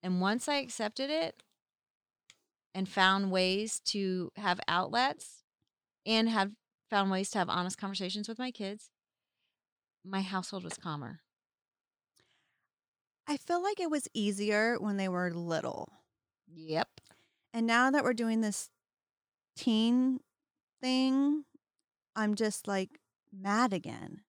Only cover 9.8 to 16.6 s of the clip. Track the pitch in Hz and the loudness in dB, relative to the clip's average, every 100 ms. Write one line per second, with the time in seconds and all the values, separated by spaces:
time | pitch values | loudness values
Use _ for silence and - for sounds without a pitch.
9.8 | _ _ 185 196 190 190 185 196 180 - | _ _ -6 -4 -2 -4 -4 -10 -10 -10
10.8 | 175 151 120 165 _ _ _ _ _ _ | -8 -6 -8 -12 _ _ _ _ _ _
11.8 | _ _ _ _ _ _ _ _ _ _ | _ _ _ _ _ _ _ _ _ _
12.8 | _ _ _ _ - 294 - 349 381 403 | _ _ _ _ -6 -6 -2 -2 0 -2
13.8 | 349 302 - - 208 196 208 208 226 240 | -2 -2 -2 -2 -2 0 0 2 2 0
14.8 | 208 202 190 180 180 170 170 160 - - | -2 -2 -2 0 -2 -4 -2 -2 -2 -6
15.8 | - - _ _ _ _ _ 165 | -10 -16 _ _ _ _ _ -20